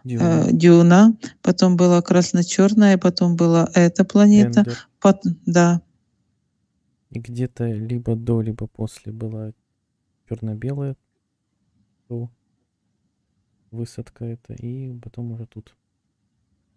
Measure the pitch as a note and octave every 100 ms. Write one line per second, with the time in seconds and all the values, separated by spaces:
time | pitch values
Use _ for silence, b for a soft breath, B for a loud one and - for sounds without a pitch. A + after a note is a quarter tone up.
0 | B2+ A#2+ E3+ E3 - E3 E3+ E3+ E3+ F3+
1 | A3 A3 B B - F3+ F#3 F3+ F3+ F3
2 | E3+ F3 F3 F3+ F3 - F#3+ G#3+ G3+ F#3+
3 | F#3 F3 F3+ E3+ E3+ E3 E3 - F3 -
4 | F#3 G3+ G#3 G#3 A#2+ A#2+ G#2+ A#2+ B _
5 | - G3 F#3 E3+ - E3+ F3 F3 - _
6 | _ _ _ _ _ _ _ _ _ _
7 | _ - A#2 A#2+ B2+ - A#2 A2 A2+ A#2+
8 | A#2+ A2+ A#2 A#2 A2 A2 A2 - A2 -
9 | - A2 A2+ A2 A2 A2 _ _ _ _
10 | _ _ - A2 A2 G#2+ A#2+ C#3 C#3 C3+
11 | _ _ _ _ _ _ _ _ _ _
12 | - A#2+ A#2 _ _ _ _ _ _ _
13 | _ _ _ _ _ _ _ A2+ A#2 -
14 | A#2 - A#2 A#2 - A#2 A#2+ B2+ C3 B2
15 | A#2+ - A#2+ A#2 A2+ - G#2+ _ _ _
16 | _ _ _ _ _ _ _